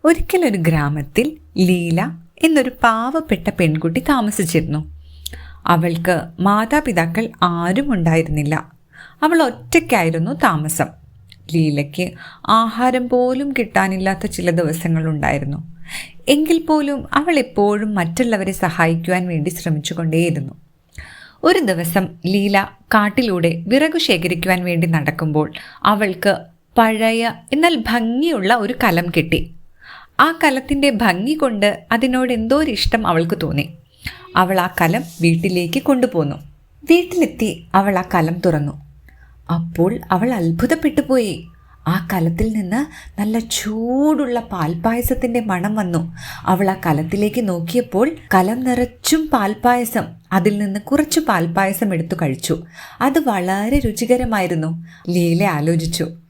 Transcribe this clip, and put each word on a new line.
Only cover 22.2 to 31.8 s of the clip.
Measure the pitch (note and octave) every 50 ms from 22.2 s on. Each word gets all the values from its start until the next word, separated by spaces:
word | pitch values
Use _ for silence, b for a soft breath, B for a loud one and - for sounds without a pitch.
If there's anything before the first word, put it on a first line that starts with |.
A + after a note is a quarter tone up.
| -
ലീല | F3+ G3 G3+ G3 G3+ G3+ G3 G3 - - _ _ _ A#3
കാട്ടിലൂടെ | A3 G#3 G#3 G3+ - B3 A3 F#3 F3 E3 E3+ E3+ E3+ E3+ F#3+
വിറകു | A#3+ C#4 D4+ D#4+ D#4 E4
ശേഖരിക്കുവാൻ | - - G#3+ E3 E3 F#3 F#3 E3+ E3 F#3+ F#3 F3+ F3+
വേണ്ടി | F3+ F3 E3 E3+
നടക്കുമ്പോൾ | E3+ E3 D#3 C#3+ D3+ D3+ - E3 D#3 D3 D3+ D3+ - B B B B B B -
അവൾക്ക് | F#3+ G#3+ G3+ G#3+ G3 F#3 - - G#3 F#3+ - - - _ _ _ _ _ A#3+
പഴയ | A3+ A3 A3 G#3+ A3 A3+ A3+ A3+ A#3 A#3 A3 - - -
എന്നാൽ | C#4 D4 E4 F4 E4+ B3 A3
ഭംഗിയുള്ള | A3+ A3+ A#3+ A3+ A3+ A#3 B3+ D4+ E4+ D#4 G#3+ F#3 F#3+ A#3+
ഒരു | A#3+ G#3 G3+ B3 - -
കലം | G#3+ E3+ E3+ F3 E3+ -
കിട്ടി. | F3 E3 E3 E3 E3 - - - - - - B B B B B B B B _ -
ആ | - D#4+ E4 E4 -
കലത്തിൻ്റെ | D4+ C4 C4 C4 C4+ C#4+ C#4 C#4 C#4+
ഭംഗി | A3+ G#3 A#3 G3+ F3 F3 G#3 C4 D#4
കൊണ്ട് | D4+ D4 B3+ A3 G3+ G3+ G#3 - -